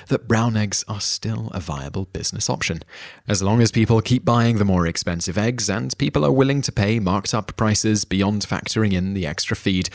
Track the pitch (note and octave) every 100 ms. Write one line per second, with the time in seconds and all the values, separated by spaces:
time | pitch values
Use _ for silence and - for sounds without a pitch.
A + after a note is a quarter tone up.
0 | - C3+ - A2+ A#2+ A2 G#2 - - G#2
1 | - - G#2+ A2+ A2 - F2 C#2+ C#2 F#2
2 | G2 - - - - B2+ - E2 - -
3 | - - - G#2 G2 A2+ A2+ A#2 A2 A2+
4 | - B2 - A#2+ A#2 A2+ G2+ F2+ E2 -
5 | - E2+ F2 F#2+ A2 B2 G2 G2 C3 -
6 | C#3 D3 D3 C3+ C3+ C#3 - - G2+ A#2
7 | F#2 G2 - A#2 - - A2 G#2+ A2 G#2+
8 | - F#2+ G2 G#2 - G2 - A2+ G#2+ F#2
9 | F#2+ G2 E2 - - - G3+ F#3 F2+